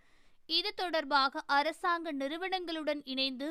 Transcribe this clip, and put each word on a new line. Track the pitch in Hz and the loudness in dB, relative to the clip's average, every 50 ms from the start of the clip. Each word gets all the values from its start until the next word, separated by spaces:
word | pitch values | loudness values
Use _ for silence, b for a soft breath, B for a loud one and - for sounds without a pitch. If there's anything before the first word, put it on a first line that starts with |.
| b b b b b b b b - - | b b b b b b b b -6 -2
இது | 320 339 359 415 403 | 0 0 0 0 -2
தொடர்பாக | - 370 349 320 320 302 269 294 269 269 269 - 311 - | -4 -2 0 0 0 2 2 4 4 4 2 0 -4 0
அரசாங்க | - 277 285 294 320 330 - 381 349 339 339 330 330 | 2 4 4 4 2 0 0 0 0 0 0 0 -4
நிறுவனங்களுடன் | 285 269 269 277 320 339 381 370 381 370 349 330 330 320 294 302 294 294 - | -4 -2 -2 -2 -2 -4 -2 -2 -2 -2 -2 -4 -4 -2 -2 -2 -2 -2 -4
இணைந்து | 262 262 269 269 269 262 240 277 320 | -4 -2 0 0 0 -2 -2 -4 -4